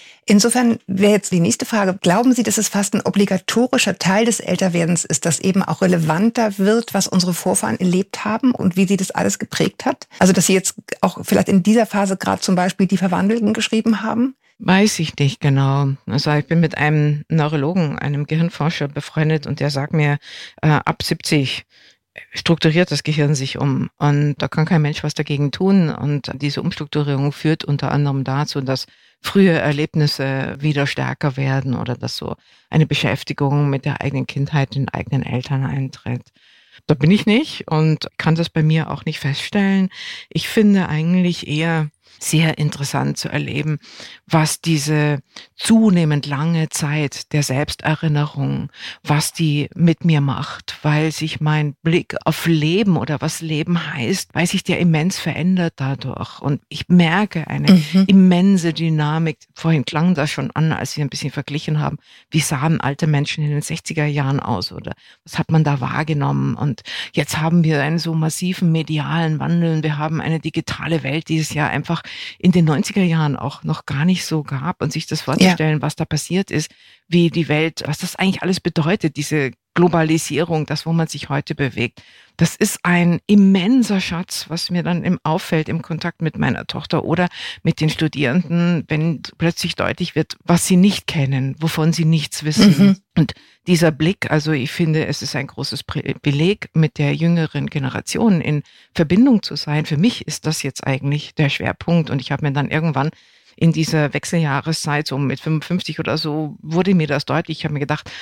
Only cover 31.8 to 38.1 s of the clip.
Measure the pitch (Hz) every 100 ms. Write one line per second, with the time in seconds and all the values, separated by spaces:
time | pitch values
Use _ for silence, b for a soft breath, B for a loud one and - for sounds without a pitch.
31.8 | - 123 - - - - b b b 160
32.8 | 156 147 131 117 - 147 143 143 143 139
33.8 | 151 - - 135 131 - 139 151 135 139
34.8 | 135 - - 135 - 123 - 135 135 143
35.8 | 135 - - 120 - b b b b b
36.8 | - 147 151 202 - 214 311 - - 156
37.8 | 156 151 -